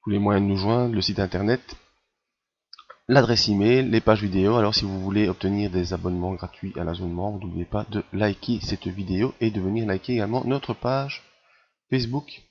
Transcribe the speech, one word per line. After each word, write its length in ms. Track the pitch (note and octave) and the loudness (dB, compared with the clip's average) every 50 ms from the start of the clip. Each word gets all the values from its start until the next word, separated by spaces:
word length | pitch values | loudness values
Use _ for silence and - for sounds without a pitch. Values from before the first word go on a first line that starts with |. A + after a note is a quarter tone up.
| _ | _
Tous 60 | A2 | -2
les 80 | G2+ G2+ | 0 2
moyens 280 | G#2 G#2 G#2 G2 G2+ | 2 4 4 4 4
de 40 | G2 | 2
nous 60 | G2 | 0
joindre, 380 | F#2+ F#2+ G#2 A#2 B2 B2 A#2+ A2+ | 0 2 2 2 2 2 0 0
le 80 | G2+ | 0
site 160 | F#2+ - G2 G2+ | 0 0 0 0
internet, 420 | G2 F2+ - F2+ G2+ G#2+ B2+ B2+ - - - - _ _ _ _ _ _ _ _ _ _ _ _ _ _ _ _ _ _ - - - _ - _ _ - | -2 -2 -2 -2 2 2 0 0 -2 -14 -20 -20 _ _ _ _ _ _ _ _ _ _ _ _ _ _ _ _ _ _ -20 -20 -20 _ -20 _ _ 4
l'adresse 400 | B2+ C3 B2 A2+ A#2 A2+ - G#2+ | 6 6 6 6 4 2 2 2
email, 420 | G#2 G2 G2+ A2+ B2 C3 - - | 2 4 4 6 6 4 4 4
les 100 | A#2 A2 | 2 4
pages 220 | - A2+ A2 G2+ | 6 4 4 4
vidéo. 320 | G#2 G2+ F#2 F#2+ F#2+ G2+ A#2 | 2 0 2 4 4 4 4
Alors 200 | A#2+ G#2+ G#2 G#2+ | 4 2 2 2
si 120 | - - | 0 -2
vous 120 | G2 F#2+ F#2+ | -2 -4 -4
voulez 280 | F#2+ G2 G2 G#2+ G#2+ F2+ | -4 0 2 2 2 2
obtenir 420 | F#2 - - F#2+ G2+ G2+ G#2 G2 | 0 0 0 0 0 0 0 0
des 220 | F2+ F#2 F2 F#2 | 0 -2 -2 -2
abonnements 400 | F#2+ F2 F2 F#2 F2+ F2+ F2 F#2 | -4 -4 -2 -2 -2 -2 -4 -4
gratuits 400 | F#2+ F2 F2+ F2+ - - - G2 - - | -6 -6 -10 -12 -12 -10 -12 -10 -6 -6
à 60 | E2+ | -6
la 100 | D#2+ E2+ | -6 -4
zone 180 | F2+ F#2+ F2 | -6 -6 -6
membre, 280 | E2+ F2 F#2 G#2 G#2 F#2+ | -4 -4 -6 -6 -6 -8
n'oubliez 260 | G#2 F#2 E2+ F2 F2 | -10 -8 -6 -8 -6
pas 180 | - - G#2 G#2+ - | -4 -4 -6 -6 -4
de 120 | G#2 G#2 - _ - | -6 -6 -6 _ -4
liker 460 | F#2+ G#2+ G#2 G2 - - - A#2+ A2 | -2 0 0 -2 -2 -4 -4 -4 -4
cette 260 | - - G#2+ - - | -4 -6 -8 -6 -6
vidéo 480 | G2+ F#2 G2+ F#2+ F#2 F#2 F#2+ A2 C3+ - _ | -8 -8 -6 -6 -4 -2 0 -2 -2 -2 _
et 100 | A#2 A2+ | -2 -2
de 100 | G#2 G#2 | 0 -2
venir 260 | F#2 F#2+ G#2 A2+ A2+ | -2 -2 -2 -2 -2
liker 280 | G#2 F#2+ F#2 - - B2 | -2 -4 -4 -4 -4 -2
également 300 | A2+ G#2 G#2 A#2 B2+ - | -2 -2 -2 -2 -4 -2
notre 280 | B2 C3+ C#3 - - | -2 -2 -2 -2 -6
page 500 | A2+ - - A#2+ C3 C3+ C#3 C#3 - - - _ _ _ _ _ _ _ _ _ _ _ _ _ | -8 -4 -2 -2 -2 -2 -4 -6 -10 -12 -14 _ _ _ _ _ _ _ _ _ _ _ _ _
Facebook. 520 | C3 C3 A#2+ A2+ B2 D3 - - - - - _ | -2 -2 -2 -2 -6 -6 -8 -8 -20 -20 -20 _